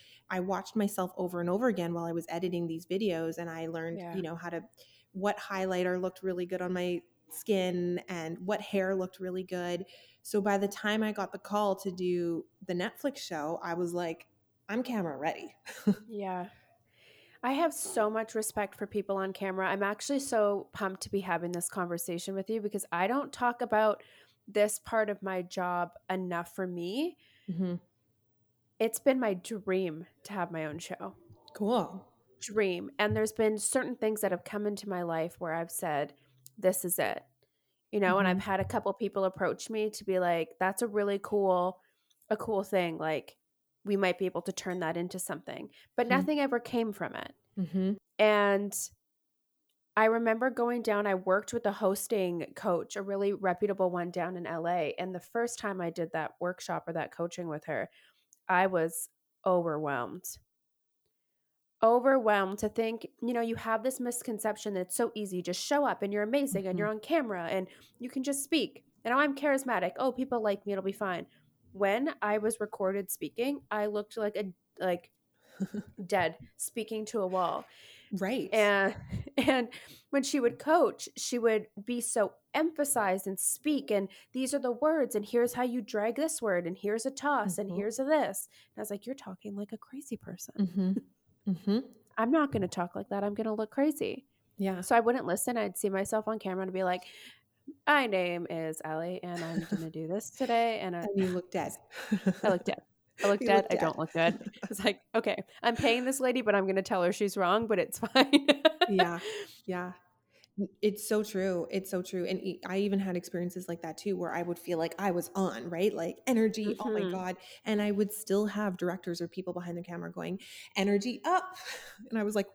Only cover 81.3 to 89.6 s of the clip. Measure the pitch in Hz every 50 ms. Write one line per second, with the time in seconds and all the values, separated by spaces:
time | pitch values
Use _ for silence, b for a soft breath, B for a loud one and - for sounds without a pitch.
81.3 | 247 240 226 226 220 214 214 - - 202 202 247 240 240 226 - - 233 202 190
82.3 | - - _ _ - 285 320 339 320 294 294 285 - 240 208 190 185 196 - 196
83.3 | 196 - - - - - - 302 294 269 277 - 208 196 196 190 B B B B
84.3 | B 254 262 254 285 277 262 247 240 233 294 311 330 311 247 - - 208 208 -
85.3 | 240 233 240 240 - 247 254 247 240 247 208 - - 208 208 233 233 269 311 311
86.3 | - - 240 208 180 175 175 165 185 - - 208 214 226 233 269 269 - 269 294
87.3 | 285 247 202 190 170 - 208 190 170 190 202 226 226 - 262 285 311 294 226 -
88.3 | 196 - - - b b b b b 214 214 - 202 202 - 233 269 - - 202
89.3 | 185 - - 208 202 202